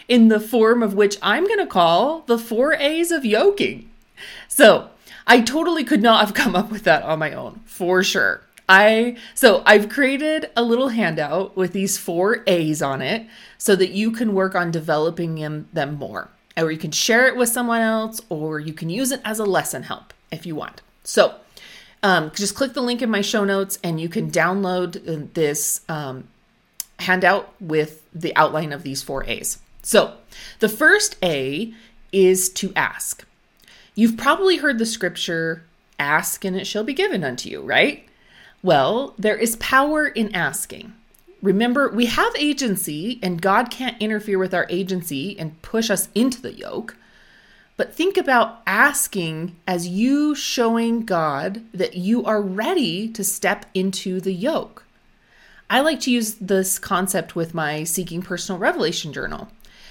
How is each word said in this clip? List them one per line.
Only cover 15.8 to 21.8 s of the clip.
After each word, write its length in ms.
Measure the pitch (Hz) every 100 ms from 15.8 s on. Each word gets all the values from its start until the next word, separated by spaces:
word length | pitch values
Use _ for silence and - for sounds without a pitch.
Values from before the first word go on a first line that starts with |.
| 139 147
more. 340 | 110 98 - _ _ -
Or 140 | 160
you 80 | 156
can 120 | 160
share 360 | - - 226 254
it 100 | 247
with 120 | 240
someone 320 | 240 240 233
else, 400 | 226 220 220 220 -
or 320 | 160 156 156
you 120 | 151
can 180 | 156 165
use 200 | 175 262
it 100 | 254
as 140 | 214 220
a 60 |
lesson 400 | 208 180 143 135
help 280 | 123 - - - _
if 160 | 160 170
you 80 |
want. 280 | 151 - - _ _
So, 320 | - 226 170 - - - - -